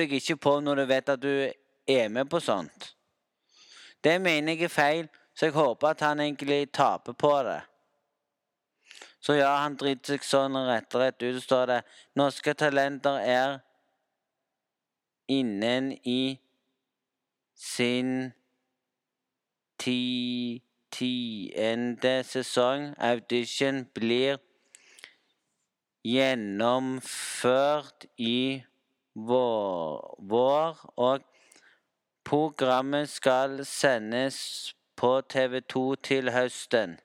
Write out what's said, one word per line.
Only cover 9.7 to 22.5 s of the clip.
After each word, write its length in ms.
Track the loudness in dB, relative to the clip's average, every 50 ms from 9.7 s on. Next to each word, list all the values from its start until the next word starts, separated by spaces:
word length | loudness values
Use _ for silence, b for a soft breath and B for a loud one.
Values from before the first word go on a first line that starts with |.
| -4
driter 380 | -2 -2 -2 -2 -2 -2 -4 -4
seg 100 | -4 -2
sånn 320 | 0 2 2 2 2 0 -2 0
rett, 320 | 0 0 0 -2 -2 0
rett 240 | 0 2 0 0 -2 -4
ut, 180 | -4 -4 -4 -2
står 220 | 2 2 2 4 2
det. 160 | 0 0 B B B B B B _
Norske 380 | 0 0 0 0 -2 -2 -4 0
Talenter 640 | 2 0 2 2 2 2 0 -2 -2 -2 0 0 0
er 400 | 0 2 2 2 2 0 -2 -6 -10 _ _ _ _ _ _ _ _ _ _ _ _ _ _ _ _ _ _ _ _ _ _ _ _ _ _ _ _ _ _ _ _ -2
innen 640 | -2 0 0 -2 -2 -2 0 0 0 0 -2 -4 -6 -6 -4 -2
i 320 | 0 0 0 -2 -4 -8 _ _ _ _ _ _ _ _ _ _ _ _ _ _ _ _ _ _ _ _ _ _ _ -18
sin 760 | -14 -8 -4 -2 0 0 0 0 -2 -2 -2 -4 -6 -8 -10 _ _ _ _ _ _ _ _ _ _ _ _ _ _ _ _ _ _ _ _ _ _ _ _ _ _ _ _ -8
ti-, 800 | -4 -2 -2 -2 -2 -2 -2 -2 -4 -4 -4 -4 -4 -4 -6 -8 -12 _ _ _ _ _ -8
tiende 1300 | -6 -4 -2 -2 -4 -4 -6 -8 -8 -10 -8 -4 -2 -2 0 0 0 -2 -4 -2 0 0 0 2 0 -2
sesong. 720 | -4 -6 -6 -6 -2